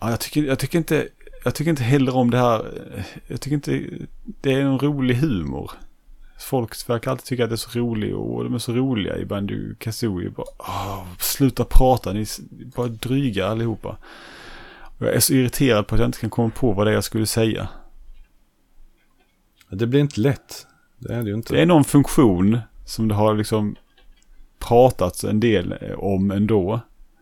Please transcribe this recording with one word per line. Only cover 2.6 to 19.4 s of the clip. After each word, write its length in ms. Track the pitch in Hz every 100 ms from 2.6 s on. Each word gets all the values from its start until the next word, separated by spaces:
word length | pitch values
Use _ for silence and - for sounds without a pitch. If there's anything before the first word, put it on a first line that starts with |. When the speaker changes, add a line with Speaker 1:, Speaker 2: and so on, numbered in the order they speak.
| - - - - - - -
Speaker 1:
Jag 140 | 120
tycker 140 | 139
inte 300 | 147 - 135 - - 147 - - -
det 120 | 139
är 80 | 131
en 180 | 139 131
rolig 360 | 143 143 127
humor. 560 | 120 156 98 71 65 - - - - - - - -
Folk 500 | - 131 113 - -
verkar 220 | 117 131
alltid 160 | 127 -
tycka 180 | 123
att 60 | 113
det 40 |
är 20 | 113
så 220 | - 120
roligt 360 | 120 110 104
och 300 | 98 110 120
de 100 | 120
är 40 | 123
så 140 | -
roliga 440 | 117 135 113 87 85
i 80 |
Banjo-Kazooie. 1080 | 92 101 101 104 - 107 117 - 117 90 95
Bara, 160 | - - -
åh, 460 | - - 98 95 92 90
sluta 460 | - - 135 -
prata, 480 | 113 - 131 120 92
ni 100 | 104
s-, 180 | 107 - - 85 123 127
bara 100 | 123
dryga 580 | 110 120 135 139 95 95
allihopa. 480 | 113 117 104 95 90 - - - - - - - - - -
Och 80 | 113
jag 80 |
är 60 | 117
så 120 | -
irriterad 520 | 135 123 - 139 107 101
på 80 |
att 60 | 110
jag 80 | 120
inte 100 | -
kan 100 | 110
komma 200 | - 117
på 220 | - 127
vad 140 | 101 107
det 40 |
är 40 |
jag 100 | 107
skulle 220 | - 113 107
säga. 420 | 117 113 92 92 - - - - - - _ _ _ _ - - _ _ _ _ _